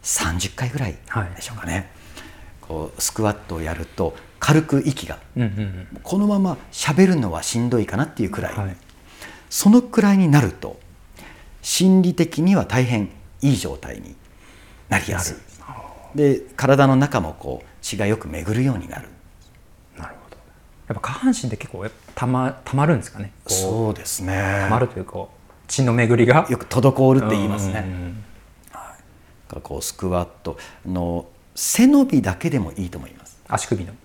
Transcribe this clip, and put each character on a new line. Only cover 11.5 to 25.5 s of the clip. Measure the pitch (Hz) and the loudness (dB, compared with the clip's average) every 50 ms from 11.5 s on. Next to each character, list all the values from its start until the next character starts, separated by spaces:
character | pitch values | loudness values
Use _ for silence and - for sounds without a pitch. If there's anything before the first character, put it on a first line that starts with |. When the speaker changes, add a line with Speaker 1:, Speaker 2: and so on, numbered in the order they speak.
| - - - | -20 -14 -8
Speaker 1:
心 | - - - 175 190 190 190 180 | -4 0 2 6 6 6 6 6
理 | 175 165 | 4 4
的 | - 170 165 - - | 2 0 0 0 0
に | 160 185 202 | 2 4 4
は | 180 107 | 4 2
大 | - - 127 127 | 2 2 0 2
変 | 117 123 110 101 92 - - - - - - - | 2 2 0 -2 -4 -8 -16 -20 -20 -14 0 2
い | 139 135 | 2 2
い | |
状 | 104 - - 65 | 2 0 -6 -8
態 | 65 - - 60 52 | -10 -12 -14 -14 -14
に | - - - - - - - - - - - - - - - - - - | -16 -18 -20 -20 -20 -20 -20 -20 -20 -20 -20 -20 -20 -20 -20 -20 -8 -4
な | - 101 | -4 -2
り | - - | -2 -2
や | 92 87 | -4 -4
す | - - - | -4 -6 -8
い。 | - - - - - | -10 -16 -20 -20 -20
Speaker 2:
な | - - - | -20 -18 -18
る。 | - - - - - - - - 147 147 143 135 - | -18 -18 -18 -20 -20 -20 -10 0 2 4 4 4 2
Speaker 1:
で、 | - - - | -2 -10 -10
体 | - - 131 139 139 139 | -4 2 4 6 6 6
の | 135 135 | 6 6
中 | 131 139 143 - 117 | 4 4 2 0 -2
も | 87 78 - - | -2 -2 -8 -10
こ | - 69 64 60 - | -10 -10 -10 -10 -12
う、 | - - - - | -18 -20 -14 -12
血 | - - 95 | -10 -6 -2
が | 107 | 0
よ | 101 107 | 0 0
く | 110 - 76 | -2 -4 -10
巡 | 73 78 80 92 107 113 | -10 -8 -6 -4 -2 0
る | 127 | 0
よ | 139 127 | 0 0
う | 101 | -2
に | 80 80 | -6 -10
な | - - | -12 -14
る。 | - - - - - - - - - - _ - - _ - - - _ _ - | -14 -16 -20 -20 -20 -20 -20 -20 -20 -20 _ -20 -20 _ -20 -20 -20 _ _ -18
Speaker 2:
な | 76 - | -16 -16
る | - - - | -16 -20 -20
ほ | - | -20
ど。 | - - - - - - _ - - - - - | -20 -20 -20 -20 -20 -20 _ -20 -20 -20 -12 -10
や | 101 | -10
っ | |
ぱ | 95 | -8
下 | - - 131 | -6 -8 -8
半 | - - 262 247 | 0 0 0 0
身 | - - 123 | 2 -2 -6
っ | |
て | 113 - | -6 -8
結 | - - - | -10 -12 -12
構 | - 98 | -10 -10
や | 110 | -10
っ | - - - | -12 -14 -20
ぱ | - - | -16 -8
た | - 123 | -4 -2
ま-、 | 120 127 127 127 131 - - - | 0 0 0 0 -2 -4 -6 -10
た | - - | -4 0
ま | 135 143 | 0 2
る | 156 170 | 4 2
ん | 113 | 2
で | 95 | 0
す | - - | -6 -12
か | 101 | -12
ね。 | 101 101 - - _ | -12 -12 -12 -18 _
こ | - | -4
う、 | - | -4
Speaker 1:
そ | 95 95 95 113 113 113 107 | -2 -2 -2 0 0 0 -2
う | 104 | -2
で | - - | -4 -6
す | - - - | -10 -8 -6
ね。 | 95 92 95 95 98 95 98 101 98 | -4 -4 -2 -2 -2 0 0 -2 0
Speaker 2:
た | 98 | 0
ま | 104 120 | 0 0
る | 123 123 | 0 -2
と | - 92 | -4 -10
い | 95 | -12
う | |
か、 | - - 92 95 - - - - - | -10 -12 -12 -14 -14 -16 -20 -20 -20